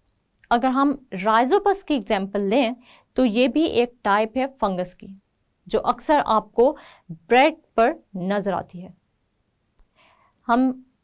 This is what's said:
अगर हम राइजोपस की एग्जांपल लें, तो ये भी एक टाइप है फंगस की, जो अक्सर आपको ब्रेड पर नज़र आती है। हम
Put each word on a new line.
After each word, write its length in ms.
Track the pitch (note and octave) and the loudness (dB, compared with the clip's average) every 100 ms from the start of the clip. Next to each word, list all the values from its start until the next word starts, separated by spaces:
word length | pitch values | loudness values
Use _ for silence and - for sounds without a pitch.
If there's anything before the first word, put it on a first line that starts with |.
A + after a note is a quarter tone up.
| _ _ _ _ _ | _ _ _ _ _
अगर 180 | A#3 C4 | 0 0
हम 280 | B3 F#3 - - | 0 0 -2 -8
राइजोपस 720 | F#3 G3+ A3 B3+ G4 G4+ G4 | -6 0 2 2 2 2 -2
की 120 | - C#4+ | -2 -4
एग्जांपल 460 | F#3+ G3+ G3 G3+ | -2 -4 -2 -4
लें, 340 | G3 A#3+ A#3 B3 _ - _ - | 0 0 0 -4 _ -20 _ 0
तो 100 | B3+ | 0
ये 220 | G#3 B3+ | 2 0
भी 180 | D4 D#4+ | 2 0
एक 320 | - A#3+ _ | 0 -2 _
टाइप 340 | G#3 G3+ A3 B3+ | -2 0 0 -4
है 100 | C4 C4+ | -6 -4
फंगस 320 | G#3 F3+ F3+ | -4 -4 -6
की, 220 | - - G3 _ _ _ _ - | -10 -20 -20 _ _ _ _ -6
जो 120 | A3 | -2
अक्सर 400 | - B3 - D4 | -2 -4 0 0
आपको 520 | - A3 - - B3+ D#4 - - - | 2 -2 -2 0 0 0 -16 -20 -20
ब्रेड 440 | D#3+ _ A#3+ D4+ D#4+ _ - | -20 _ 4 4 0 _ 0
पर 180 | A#3 E4 _ F#3+ | 0 0 _ -10
नज़र 360 | F3+ G3+ G3+ | -4 -4 -2
आती 260 | F3+ - F3+ | -6 -8 -18
है। 140 | F3+ - _ _ _ _ _ _ _ _ _ _ _ _ _ _ - | -20 -20 _ _ _ _ _ _ _ _ _ _ _ _ _ _ -2
हम 380 | A#3+ C4 B3+ - _ | 0 0 -4 -16 _